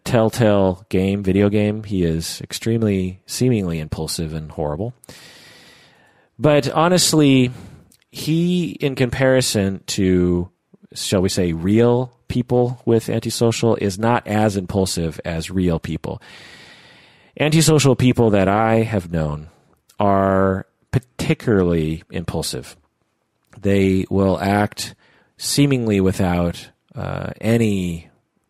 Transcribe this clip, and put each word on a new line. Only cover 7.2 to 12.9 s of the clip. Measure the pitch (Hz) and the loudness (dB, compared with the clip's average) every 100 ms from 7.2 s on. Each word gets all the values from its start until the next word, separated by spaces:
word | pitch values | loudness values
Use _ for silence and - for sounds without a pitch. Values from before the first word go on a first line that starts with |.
| 143 131 123 123 - - _ _ _ | 4 4 2 -2 -18 -20 _ _ _
he, | - - 160 175 180 165 | -10 -4 0 0 0 -2
in | - 143 | -4 -4
comparison | 131 123 - 131 131 123 110 98 95 - | -2 -2 0 2 2 2 0 -2 -4 -6
to, | - 95 90 90 87 90 _ _ _ - | 0 2 4 2 0 -4 _ _ _ -20
shall | - - 101 | -10 -2 0
we | 95 | 0
say, | - 87 | 0 -2
real | 82 90 107 120 120 127 _ - | -2 0 4 4 2 -2 _ -6
people | 123 120 123 123 123 | -4 0 0 0 -2
with | - | 0